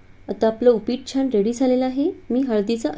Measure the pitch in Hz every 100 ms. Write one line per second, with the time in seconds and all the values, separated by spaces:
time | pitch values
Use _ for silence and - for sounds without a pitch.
0 | - - - - 226 220 247 226 - 254
1 | - 269 269 214 202 240 262 254 254 262
2 | 302 381 - 240 269 214 202 233 294